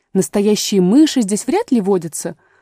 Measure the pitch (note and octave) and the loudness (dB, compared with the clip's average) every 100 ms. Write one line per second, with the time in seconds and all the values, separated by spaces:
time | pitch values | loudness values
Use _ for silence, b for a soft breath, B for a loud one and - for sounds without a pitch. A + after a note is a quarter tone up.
0 | _ F#3+ - G#3 G#3 G#3+ - G3+ F3+ B3+ | _ -2 -2 0 0 0 0 0 4 4
1 | D#4 C4 G3 G#3 - F#4 A#4+ A#3+ F#3+ F#3+ | 4 2 -2 -4 -2 -4 0 -2 0 -2
2 | D#3+ - E3+ - _ _ | -4 -12 -12 -14 _ _